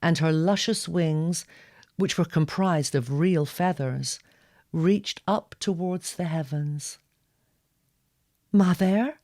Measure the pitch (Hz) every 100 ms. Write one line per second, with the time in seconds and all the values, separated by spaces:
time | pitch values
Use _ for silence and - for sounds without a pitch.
0 | 170 165 160 156 165 208 - 214 - 170
1 | 165 156 160 175 - - - _ - _
2 | - - 165 - 156 - 190 165 143 143
3 | 120 139 175 180 147 - 180 180 135 131
4 | 131 - _ _ _ _ _ 165 165 202
5 | 202 - - 208 - - - 180 180 180
6 | - - 175 160 143 147 147 147 - -
7 | _ _ _ _ _ _ _ _ _ _
8 | _ _ _ _ _ 202 185 175 190 196
9 | 254 302